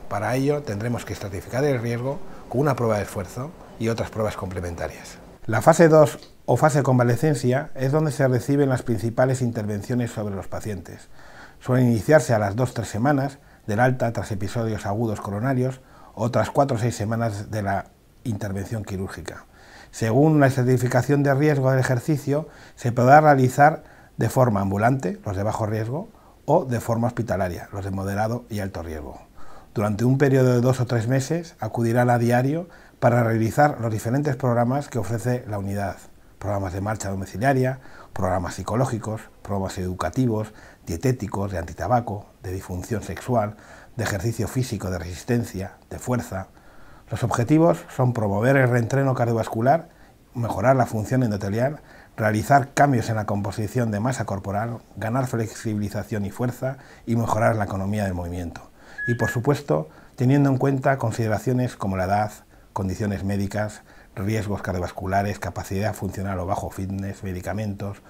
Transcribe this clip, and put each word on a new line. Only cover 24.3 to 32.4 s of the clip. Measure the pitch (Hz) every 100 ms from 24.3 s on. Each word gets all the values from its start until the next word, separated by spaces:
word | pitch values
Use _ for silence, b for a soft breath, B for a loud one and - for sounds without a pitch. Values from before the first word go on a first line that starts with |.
forma | 135 120 98
ambulante, | 98 101 117 135 175 208 -
los | 95
de |
bajo | 104 107 107
riesgo, | 107 110 143 220 B B B -
o | 156
de | 131 113
forma | - 113 117
hospitalaria, | - - 90 92 87 -
los | 101
de | 95
moderado | 95 98 101 110 117 -
y | 104
alto | 98 90
riesgo. | 82 78 69 - - B B B B
Durante | - 104 104 120
un | 135
periodo | 143 135 127
de | 123
dos | 123 127
o | 120
tres | 120 110
meses | 135 131 165 165 -
acudirán | 110 - 117 120 123
a | 120
diario | 117 123